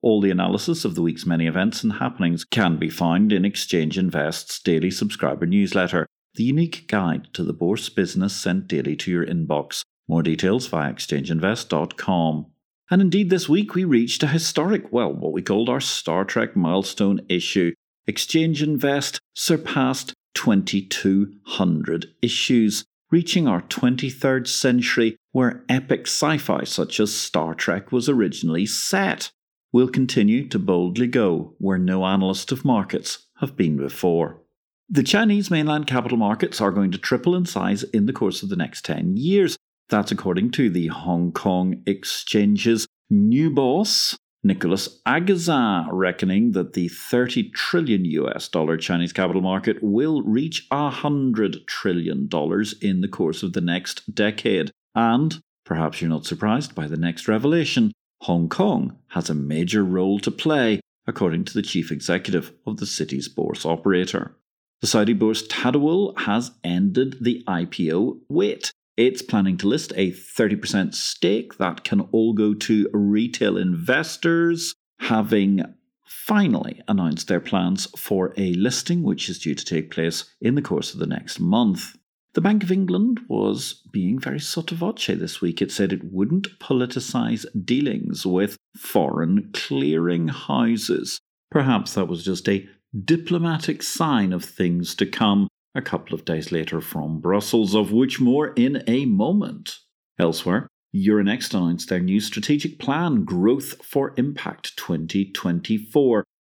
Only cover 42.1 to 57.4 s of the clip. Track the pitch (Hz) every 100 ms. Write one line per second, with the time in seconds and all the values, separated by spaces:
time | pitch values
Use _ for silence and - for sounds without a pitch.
42.1 | - - 110 104 104 117 113 - _ _
43.1 | 104 104 123 160 139 131 151 214 - -
44.1 | - _ _ 98 95 87 95 - - -
45.1 | 139 180 185 170 147 117 95 80 92 92
46.1 | 90 95 95 120 92 87 - 87 - -
47.1 | 123 123 127 104 - - 175 156 104 90
48.1 | 78 65 - - 87 78 80 - 87 85
49.1 | - 92 90 92 95 92 - 107 104 151
50.1 | 151 107 110 160 160 - 139 147 135 151
51.1 | 143 135 110 101 - - - 98 87 82
52.1 | 73 69 85 76 95 107 - 101 92 98
53.1 | - 82 - 95 90 87 90 - - -
54.1 | 104 104 107 117 98 78 - _ - 117
55.1 | 117 156 - _ _ - 80 80 - 82
56.1 | 78 - 82 107 113 147 - 76 78 85
57.1 | 85 - 110